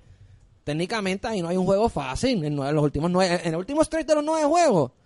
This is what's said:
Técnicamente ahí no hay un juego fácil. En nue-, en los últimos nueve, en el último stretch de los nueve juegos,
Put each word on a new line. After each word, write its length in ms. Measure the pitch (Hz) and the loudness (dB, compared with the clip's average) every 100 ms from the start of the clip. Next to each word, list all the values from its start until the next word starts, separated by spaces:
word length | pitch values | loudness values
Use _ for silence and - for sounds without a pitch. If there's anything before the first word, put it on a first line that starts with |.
| - - - - - _ - | -14 -20 -20 -20 -20 _ -6
Técnicamente 640 | 151 180 226 190 196 240 | -4 -4 -4 -4 -4 -4
ahí 140 | 220 | -4
no 60 | 165 | -2
hay 100 | 185 | -2
un 80 | 185 | 2
juego 220 | 196 226 | 2 2
fácil. 540 | 165 131 135 254 233 | -2 -6 -2 0 0
En 120 | 147 147 | -2 -2
nue-, 100 | 135 | 0
en 60 | 151 | 2
los 80 | |
últimos 260 | 147 143 165 | 2 0 0
nueve, 300 | 180 190 175 | 2 2 0
en 100 | 170 | -2
el 20 | 160 | -4
último 240 | 190 294 | -4 0
stretch 220 | 302 320 285 | 0 0 0
de 80 | 302 | 0
los 80 | |
nueve 220 | 294 320 294 | 0 0 2
juegos, 460 | 339 330 190 127 - | 4 4 4 0 -4